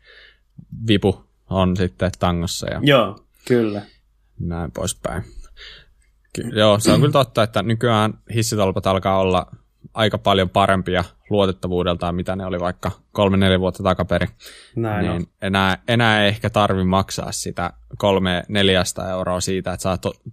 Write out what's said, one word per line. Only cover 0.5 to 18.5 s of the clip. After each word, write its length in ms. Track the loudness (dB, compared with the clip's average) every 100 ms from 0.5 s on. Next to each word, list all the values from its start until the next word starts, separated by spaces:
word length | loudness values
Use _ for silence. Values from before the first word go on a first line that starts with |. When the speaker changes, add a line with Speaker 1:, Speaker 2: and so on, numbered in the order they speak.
| -20 -18 -8 0
Speaker 1:
vipu 420 | 2 2 -2 _ _ -6
on 260 | 0 0 0
sitten 340 | -2 -2 -4 -2
tangossa 520 | -2 -2 -4 -6 -8
ja 100 | -2
Speaker 2:
Joo, 420 | 4 4 2 -4 _ _ 0
kyllä. 340 | 0 0 -4 -10 _ _ _ _ -10
Speaker 1:
näin 320 | -8 -6 -8
poispäin. 520 | -8 -8 -6 -8 -8 -10 -14 -20 -20 -20 -20 -20 _ _ _ _
Ky-, 160 | -10 -4
joo, 260 | 2 4 4
se 140 | 4
on 80 | 4
kyllä 120 | 4
totta, 300 | 4 0 0
että 200 | 0 0
nykyään 520 | -2 0 2 2 0 -4 -6
hissitolpat 520 | -4 -2 0 0 0 0
alkaa 320 | 0 0 0
olla 260 | 2 0 -2 -10 _ _ -10
aika 240 | 0 0 2
paljon 320 | 2 2 4
parempia 540 | 2 4 2 0 -2 -2 _ -4
luotettavuudeltaan, 840 | 0 0 0 -4 -2 -2 -2 -4
mitä 220 | -4 -4 -6
ne 100 | -6
oli 140 | -4
vaikka 300 | -4 -4 -6 -8 _
kolme, 240 | 0 2 4
neljä 240 | 4 4
vuotta 220 | 2 0
takaperin. 460 | 0 0 0 -2 -2 -8 -20 -20 -14 -6
Speaker 2:
Näin 340 | -4 -2 -2
on. 60 | -4
Speaker 1:
Niin 120 | -6 -8
enää, 360 | -2 2 2 0 0
enää 340 | 2 2 4
ei 60 | 2
ehkä 220 | 0 -2
tarvi 340 | 2 2 2
maksaa 480 | 2 0 0 -6 -8
sitä 400 | -8 -8 -6 -8 -8 -20 -2
kolme, 440 | 0 2 0 -2
neljästä 640 | -2